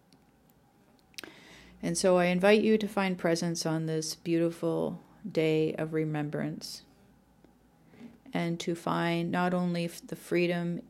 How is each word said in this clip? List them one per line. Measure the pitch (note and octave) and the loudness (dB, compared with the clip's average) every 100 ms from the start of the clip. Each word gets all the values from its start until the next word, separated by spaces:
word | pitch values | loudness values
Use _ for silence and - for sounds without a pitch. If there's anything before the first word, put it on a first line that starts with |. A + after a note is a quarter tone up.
| _ _ _ _ _ _ _ _ _ _ _ - - - - - - - | _ _ _ _ _ _ _ _ _ _ _ -18 -18 -20 -20 -20 -20 -6
And | F3 E3+ | -4 2
so | F#3+ F3+ | 4 6
I | F3 | 4
invite | F3+ G3 G#3+ | 4 6 6
you | A3 G#3+ | 6 4
to | G3+ | 2
find | G3+ F#3+ F3+ | 0 0 0
presence | E3+ E3+ E3+ E3 | 0 2 0 -2
on | D#3+ D#3+ D#3+ | -2 -2 -2
this | D#3+ D#3 | -2 -4
beautiful | - E3+ E3 E3+ E3+ E3+ D#3+ D#3+ E3+ - - - | -6 -2 0 0 0 -2 0 -2 -4 -12 -16 -6
day | E3 D#3+ D#3 D#3 | 0 2 2 2
of | - D#3+ | -2 -4
remembrance, | D#3 D#3 D3+ D3 D3 D3 - - - - - - _ _ _ - _ _ _ _ - - - - | -2 -2 -2 -4 -4 -6 -8 -12 -16 -20 -20 -20 _ _ _ -20 _ _ _ _ -20 -20 -20 -8
and | F3 E3+ E3+ | -4 -4 -4
to | - | -4
find | E3+ E3+ E3+ E3+ E3+ E3+ | -4 -2 0 0 0 -2
not | F3 F3+ | 0 0
only | F3+ F3+ F3 E3+ | 0 0 -2 -4
f-, | - - | -8 -12
the | E3+ | -12
freedom | - F3 F3 F3 F3 E3+ | -2 0 2 0 -2 -6